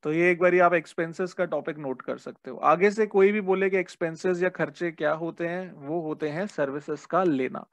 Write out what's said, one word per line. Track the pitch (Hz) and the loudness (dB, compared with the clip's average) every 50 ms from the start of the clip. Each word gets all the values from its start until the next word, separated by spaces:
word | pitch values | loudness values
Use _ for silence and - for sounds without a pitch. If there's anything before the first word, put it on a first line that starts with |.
| - | -4
तो | 151 156 | -2 0
ये | 165 170 180 | 2 4 2
एक | 180 165 | 4 4
बारी | 180 180 175 180 | 4 4 6 6
आप | 180 175 175 | 6 6 4
expenses | 170 160 - - - 170 165 160 - 190 175 - | 2 -2 -2 -6 -6 -6 -6 -4 -6 -6 -6 -4
का | - 180 | -4 -4
topic | 175 - 147 - - 156 151 | -2 -2 -6 -4 -6 -8 -6
note | 151 135 131 123 | -6 -6 -6 -6
कर | - - 127 123 | -6 -8 -8 -8
सकते | - 131 123 _ _ 131 | -10 -16 -16 _ _ -14
हो। | 127 - | -12 0
आगे | - 139 156 170 185 208 | 4 4 4 6 4 2
से | 202 214 214 | 4 2 -2
कोई | 208 208 202 190 202 | 2 4 6 6 6
भी | 208 214 | 4 2
बोले | 196 185 190 190 190 190 | 0 0 0 2 2 0
कि | 190 190 | 0 0
एक्सपेंसेस | 175 - - _ 175 165 160 160 - 185 185 175 180 | -2 -2 -6 _ -6 -6 -6 -4 -2 -2 0 0 0
या | 180 | -2
खर्चे | 180 - 165 147 147 - 175 170 | 0 -2 -4 -4 -4 -6 -6 -6
क्या | 160 170 160 147 156 | -4 -2 0 0 0
होते | 160 165 165 160 _ 170 170 | 0 -4 -8 -6 _ -6 -6
हैं, | 170 180 185 180 | -4 -6 -8 -10
वो | - 160 143 139 156 175 | -14 -14 -10 -6 -6 -4
होते | 165 156 156 - 151 151 | -4 -6 -6 -4 -6 -6
हैं | 147 160 196 208 | -4 -4 -6 -6
services | - - 147 135 135 147 143 - 151 143 - | -2 -2 -2 -2 -2 -8 -6 -8 -8 -10 -8
का | - - 170 190 | -2 0 2 2
लेना। | 180 151 131 131 127 - - - _ | 2 2 0 -2 -4 -4 -8 -12 _